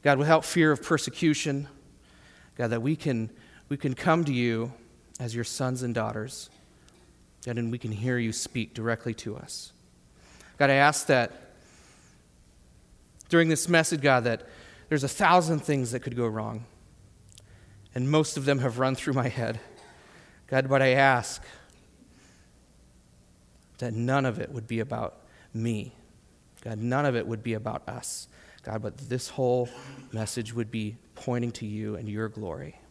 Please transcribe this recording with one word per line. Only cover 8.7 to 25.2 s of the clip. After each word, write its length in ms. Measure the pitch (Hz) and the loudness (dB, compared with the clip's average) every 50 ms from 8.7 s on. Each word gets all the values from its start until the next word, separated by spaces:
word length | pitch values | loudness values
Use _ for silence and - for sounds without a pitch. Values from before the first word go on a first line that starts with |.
| - | -6
directly 400 | - 110 117 117 113 - 120 107 | -6 -2 -2 -2 -2 -4 -8 -8
to 200 | - - 113 98 | -6 -8 -10 -10
us. 380 | - - - - - - - _ _ _ _ _ _ _ _ _ - - - - - - - - - | -10 -12 -14 -14 -14 -14 -16 _ _ _ _ _ _ _ _ _ -20 -20 -20 -20 -20 -20 -20 0 4
God, 100 | 143 135 | 4 6
I 60 | 139 | 8
ask 320 | 139 139 147 151 - - | 8 6 6 6 2 2
that 340 | - 139 127 117 - - - - - - - - - - - - - - - _ - _ - _ _ _ _ - - _ - - - - - - _ - _ - _ _ - - - | 4 4 4 4 0 -4 -14 -20 -20 -20 -20 -20 -20 -20 -20 -20 -20 -20 -20 _ -20 _ -20 _ _ _ _ -20 -20 _ -20 -20 -20 -20 -20 -20 _ -20 _ -20 _ _ -20 -6 2
during 180 | - 170 165 160 | 4 4 6 6
this 200 | 160 151 - - | 2 0 2 4
message, 340 | 175 165 160 - 170 151 | 4 4 4 2 -2 2
God, 220 | 135 143 131 123 113 | 4 6 6 6 4
that 220 | 120 113 110 - - - - - - - - - - | 2 -2 -2 -6 -16 -20 -20 -20 -20 -20 -20 -4 -2
there's 140 | 156 143 | 0 0
a 60 | 135 139 | 0 -2
thousand 520 | - - 208 165 175 185 170 160 165 151 | 0 4 6 8 8 6 6 4 0 0
things 320 | - - 147 135 127 117 | 0 0 0 0 0 -2
that 80 | 120 123 | -4 -6
could 140 | - 131 117 | -6 -6 -4
go 120 | 120 120 | -2 -2
wrong, 400 | 113 107 110 107 110 113 110 120 - - - - - - - - - - - - - - - - - - - - - - - - - - | -2 -2 -4 -6 -6 -8 -8 -12 -14 -20 -20 -20 -20 -20 -20 -20 -20 -20 -20 -20 -20 -20 -20 -20 -20 -20 -20 -20 -20 -20 -20 -20 -10 -6
and 160 | 123 127 135 | -4 -2 2
most 260 | 151 156 156 147 - | 4 2 2 2 -2
of 80 | 147 135 | -2 0
them 140 | 139 143 135 | 0 2 2
have 200 | 123 127 113 120 | 0 -2 0 0
run 160 | 131 131 135 | 0 0 0
through 200 | - - 147 135 | -2 -2 -2 0
my 140 | 131 120 123 | 0 0 -2
head. 300 | - 123 117 113 113 113 - - - - - - - - - - - - - - - - - | -2 -2 -4 -4 -4 -8 -10 -16 -20 -20 -20 -20 -20 -20 -20 -20 -20 -20 -20 -20 -20 -20 -8
God, 220 | - 135 131 131 131 | 0 0 0 2 4
but 140 | 139 135 | 4 4
I 80 | 135 131 | 6 6
ask 520 | 127 139 139 135 131 120 113 - - - - - - - - - - - - - - - - - - - - - - - - _ _ - _ _ _ - - _ _ - _ _ _ - - _ _ _ _ _ _ _ _ _ - - | 6 6 6 6 6 4 0 -4 -10 -12 -14 -18 -20 -20 -20 -20 -20 -20 -20 -20 -20 -20 -20 -20 -20 -20 -20 -20 -20 -20 -20 _ _ -20 _ _ _ -20 -20 _ _ -20 _ _ _ -20 -20 _ _ _ _ _ _ _ _ _ -12 -8
that 160 | 123 120 110 | -8 -6 -4
none 320 | 110 117 123 135 139 135 | -2 0 2 2 2 2
of 120 | 131 110 143 | 0 -2 -4
it 140 | - - | -8 -8
would 160 | 143 120 107 - | -8 -12 -8 -6
be 100 | 117 113 | -4 -4
about 380 | 110 - 120 117 113 - - - | -4 -4 -4 -6 -6 -8 -10 -14